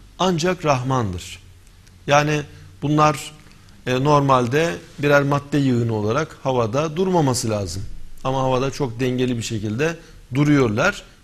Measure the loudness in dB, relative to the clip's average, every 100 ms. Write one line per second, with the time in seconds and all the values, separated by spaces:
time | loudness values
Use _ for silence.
0 | -18 -2 0 0 0 -2 0 0 0 -2
1 | -2 -6 -12 -18 -20 -20 -20 -20 -20 -12
2 | 2 2 4 -2 -4 -16 -20 -8 -2 4
3 | 4 2 -8 -18 -20 -20 -20 -12 -4 0
4 | 4 4 4 2 2 0 -2 -4 -12 -4
5 | 2 4 4 -2 0 0 2 2 0 -2
6 | 0 -2 -4 -6 -2 0 0 0 -2 -2
7 | 0 2 2 0 -2 -4 -4 -8 -8 -10
8 | -12 -8 -4 -2 0 0 -2 -4 -6 -2
9 | -2 0 -2 -2 -6 -6 -4 -2 -2 -4
10 | -14 -20 -6 0 4 4 4 2 -2 -2
11 | -12 -20